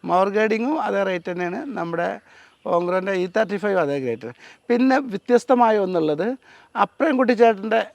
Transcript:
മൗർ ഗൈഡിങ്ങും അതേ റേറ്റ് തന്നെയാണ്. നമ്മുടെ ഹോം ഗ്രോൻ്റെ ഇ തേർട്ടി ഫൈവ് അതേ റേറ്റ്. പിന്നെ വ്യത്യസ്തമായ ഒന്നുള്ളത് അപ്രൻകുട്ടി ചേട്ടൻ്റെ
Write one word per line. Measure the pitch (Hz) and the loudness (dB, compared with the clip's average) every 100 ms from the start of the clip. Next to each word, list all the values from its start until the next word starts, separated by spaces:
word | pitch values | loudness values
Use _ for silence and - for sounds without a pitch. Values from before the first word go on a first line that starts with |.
| 175 | 0
മൗർ | 180 196 202 | 2 2 2
ഗൈഡിങ്ങും | 220 220 240 311 214 | 0 0 -2 -2 -2
അതേ | 196 190 | -2 -2
റേറ്റ് | 180 180 | -4 -6
തന്നെയാണ്. | 180 175 202 285 196 | -6 -6 -6 -10 -8
നമ്മുടെ | 170 170 175 175 _ - - _ - | -6 -4 -4 -6 _ -20 -20 _ -2
ഹോം | 175 175 | -2 0
ഗ്രോൻ്റെ | 185 190 190 | -2 -2 -4
ഇ | 180 214 | -2 -2
തേർട്ടി | 214 202 | -2 -2
ഫൈവ് | 208 190 | -2 0
അതേ | 147 143 131 | 0 -2 -4
റേറ്റ്. | 113 113 - - - - | -6 -10 -16 -20 -20 -2
പിന്നെ | 233 262 262 269 | 2 4 2 0
വ്യത്യസ്തമായ | 190 - 240 - 254 226 214 190 | -10 2 2 4 4 4 2 0
ഒന്നുള്ളത് | 180 156 151 208 262 _ - _ 226 | 0 0 -2 -4 -6 _ -20 _ -2
അപ്രൻകുട്ടി | 202 _ 320 262 247 220 | -2 _ 0 2 2 6
ചേട്ടൻ്റെ | 233 202 214 220 196 | 4 4 0 0 -2